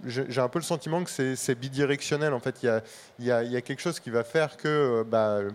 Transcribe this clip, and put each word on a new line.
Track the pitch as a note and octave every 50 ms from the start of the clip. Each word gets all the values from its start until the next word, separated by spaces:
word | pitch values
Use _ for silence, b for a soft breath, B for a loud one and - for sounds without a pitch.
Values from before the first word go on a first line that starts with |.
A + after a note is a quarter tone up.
| -
j'ai, | B2+ A#2 C3 C3+ A#2+
j'ai | A#2 C3
un | B2+ A#2+
peu | - F3
le | D#3
sentiment | - F3 D3+ - D#3 D#3+ F3 F3+
que | -
c'est, | - - C3 C3 C3
c'est | - - - B2+
bidirectionnel. | A#2+ B2+ C3+ C3+ C3+ C#3+ C3+ C#3+ C#3+ - - D#3 C#3+ D3+ D3+ C#3
En | A#2+
fait, | - C3 B2 - -
il |
y | A#2+
a, | A2 A2+ A2 B B B B B B -
il | A#2+
y | B2
a, | B2 A#2 A#2
il | B2
y | B2
a | B2
quelque | B2 - C#3 -
chose | - F3 E3 -
qui | - B2
va | A2+ A#2 A#2
faire | - - D#3+ D#3 D3 -
que, | - -
euh, | D3+ D3+ D3 C#3+ B2+ A#2 A2+ A2+
bah, | A2+ A2+ A2 G#2+ G#2+ G#2 G#2 G2+ G2+